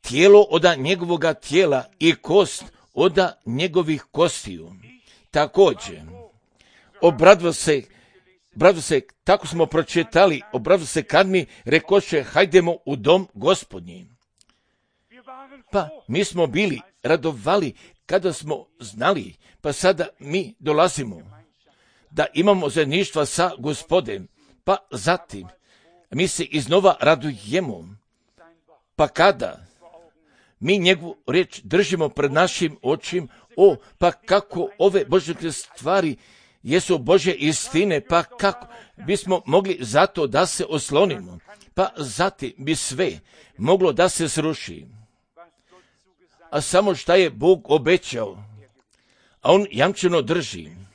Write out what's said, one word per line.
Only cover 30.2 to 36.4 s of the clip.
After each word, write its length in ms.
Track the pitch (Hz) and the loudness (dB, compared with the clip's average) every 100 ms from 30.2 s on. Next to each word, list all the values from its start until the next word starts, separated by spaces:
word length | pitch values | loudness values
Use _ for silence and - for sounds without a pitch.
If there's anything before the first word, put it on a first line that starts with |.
| _ _ _ _ | _ _ _ _
mi 180 | 131 202 | 0 2
njegovu 380 | 175 185 165 - - | 4 2 -2 -16 -4
riječ 340 | 151 185 - | -2 -2 -8
držimo 440 | 95 160 185 170 151 | -4 0 0 0 -4
pred 240 | - 143 | -2 -2
našim 440 | 135 180 - 160 147 | 0 0 0 -6 -4
očim, 460 | 120 156 - 180 156 _ _ - | -4 -4 -4 -8 -8 _ _ 2
o, 200 | 196 143 _ _ | 2 2 _ _
pa 140 | 175 | -2
kako 560 | - - - 302 175 165 - | -2 -2 -2 -2 -8 -8 0
ove 260 | 190 190 | 0 0
božje 480 | 131 175 151 160 165 | 0 -2 -2 -8 -8
stvari 640 | 147 - - 131 190 165 127 _ _ | -10 -14 -12 -4 -2 -2 -6 _ _